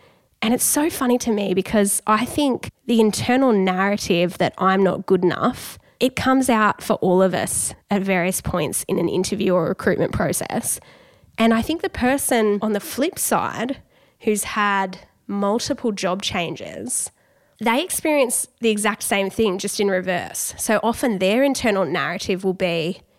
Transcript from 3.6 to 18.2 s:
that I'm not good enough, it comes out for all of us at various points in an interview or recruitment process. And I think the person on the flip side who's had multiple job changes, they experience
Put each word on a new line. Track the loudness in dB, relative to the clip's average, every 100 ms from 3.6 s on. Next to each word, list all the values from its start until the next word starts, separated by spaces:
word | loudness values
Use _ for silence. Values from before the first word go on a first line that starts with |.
| 2 2 0 0 0 0 0 0
that | -2 0
I'm | 2 4
not | 4 2 2
good | 2
enough, | 2 2 0 -2 -8 -18 -20 -2
it | -2 0
comes | 2 2 4
out | 4 4 2
for | -2 0
all | 2 4
of | 4 2
us | -2 -4 -6 -8 -2
at | -2
various | 2 0 0 -2
points | -2 -2 -2 -4 -4
in | -2
an | 0
interview | 0 -2 -2 2
or | 2 0
recruitment | 0 0 0 0
process. | -2 -2 -4 -4 -6 -6 -8 -10 -20 -20 _ _ 0
And | 2
I | 2
think | 0 -2
the | -4
person | -2 0 0 0 2 2 0
on | 0
the | -2
flip | -4 -4 -4 -2
side | -2 0 0 -4 -6 -8 -14 _ _ _
who's | -2 -2
had | -2 -2 0 0 -2 -6 -18 _ -8
multiple | -2 0 0 -2 -4 -4
job | -2 -2 -2
changes, | -4 -4 -4 -6 -12 -12 -8 -6 -6 -12 _ _ _ -4
they | 0 0
experience | 0 -2 0 2